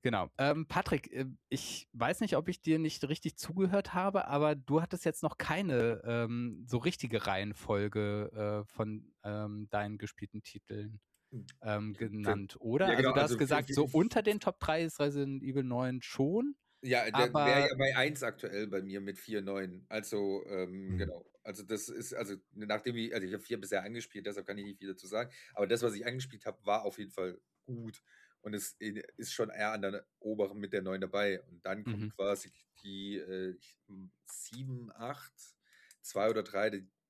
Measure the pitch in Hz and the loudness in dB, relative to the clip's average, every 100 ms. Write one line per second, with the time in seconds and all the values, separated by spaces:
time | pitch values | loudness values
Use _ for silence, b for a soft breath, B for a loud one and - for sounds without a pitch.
0 | 127 113 90 - 139 147 156 - - 151 | 2 2 -2 2 2 4 2 0 2 0
1 | - 120 131 127 _ 135 - - - 123 | -2 -6 -6 -6 _ -4 -4 -10 -10 0
2 | 143 - 214 135 170 180 - 160 160 - | 0 2 2 2 0 -4 2 4 2 -2
3 | 135 156 165 - - 170 190 202 - 180 | -2 -2 -4 -6 -6 0 4 2 2 0
4 | 190 196 - 143 151 147 131 147 170 180 | 2 2 2 4 4 2 4 4 4 0
5 | - - 156 - - 160 196 127 117 113 | 0 0 -2 -2 0 0 2 4 4 2
6 | 113 117 117 120 120 98 120 120 131 - | 0 0 0 0 -2 -6 -2 0 0 -2
7 | 127 110 - 95 104 104 - 104 104 107 | -2 0 2 0 0 -6 0 2 2 0
8 | 104 104 104 107 104 104 104 - 107 107 | 0 0 -2 -4 -2 -2 -6 -4 -4 -4
9 | - _ 104 104 104 104 107 104 104 107 | -10 _ -6 -4 -4 -6 -4 -2 -2 -4
10 | 107 - 101 107 - 101 _ 107 104 107 | -8 -10 -10 -10 -12 -18 _ -8 -8 -12
11 | _ _ _ 127 101 - 113 104 107 101 | _ _ _ -14 -14 -10 -2 -2 -2 -4
12 | 113 107 104 104 98 - 110 131 190 120 | -6 -2 0 0 -2 -8 -2 2 4 6
13 | - 131 147 117 139 151 143 139 143 156 | 4 6 4 4 4 4 2 2 4 6
14 | 175 - 214 208 - - - 160 165 - | 6 4 4 4 2 0 0 2 2 2
15 | 147 143 139 135 131 131 131 123 127 127 | 2 2 0 -2 -2 0 0 2 0 -2
16 | - - 135 196 269 277 _ _ 131 123 | -6 2 4 4 2 -2 _ _ 2 4
17 | 110 113 139 147 143 139 139 131 135 131 | 4 4 6 6 6 8 6 4 2 4
18 | 135 147 120 - 104 98 107 95 95 98 | 2 2 -4 -4 -6 -2 -2 -2 -2 -4
19 | 98 95 - 107 98 98 95 92 - 110 | -4 -8 -4 -4 -2 -2 -4 -8 -6 -6
20 | 107 104 101 98 - 98 90 95 95 92 | -2 0 0 0 -2 -4 -4 -4 -4 -2
21 | 98 85 - _ - 101 98 107 - 113 | -2 -4 -14 _ -12 -12 -4 -4 -4 -8
22 | 117 - 107 95 _ - 107 107 127 120 | -8 -6 -4 -6 _ -12 -2 0 0 -2
23 | 113 113 95 101 - 113 98 101 95 117 | -2 -2 -4 -6 -4 -6 -2 -2 -2 -8
24 | 110 104 95 101 90 101 101 98 98 95 | -10 -8 -8 -8 -8 -8 -8 -10 -10 -10
25 | 92 107 123 B B - 101 117 117 104 | -6 -4 -4 B B -2 2 4 2 0
26 | 120 127 131 104 - - 101 104 104 - | -4 -4 -8 -8 -10 -6 0 2 2 -6
27 | 98 - 92 87 _ _ - 120 113 101 | -10 -4 -4 -6 _ _ -10 -8 -8 -12
28 | b b b b 107 104 95 - 110 104 | b b b b -6 -6 -6 -6 -6 -6
29 | - - 117 - 110 - 107 110 98 101 | -10 -12 -8 -2 -2 0 0 0 -2 -4
30 | - _ 110 107 98 101 101 101 92 95 | -10 _ -4 0 0 0 -2 -2 0 -2
31 | 92 98 104 92 - 87 92 98 107 107 | 0 2 2 0 -4 -12 -6 -4 -4 -4
32 | 107 - 98 98 - _ _ _ 101 98 | -4 -2 0 0 -2 _ _ _ -14 -10
33 | 98 101 87 95 92 92 - - _ 98 | -6 -8 -6 -4 -4 -6 -16 -20 _ -16
34 | 92 _ - - - 120 131 127 117 - | -16 _ -18 -14 -12 -10 -8 -8 -10 -10
35 | 117 143 - _ - _ b b b b | -10 -10 -14 _ -20 _ b b b b
36 | - 98 107 110 101 98 107 101 95 _ | -6 2 4 2 0 0 0 0 -10 _
37 | _ | _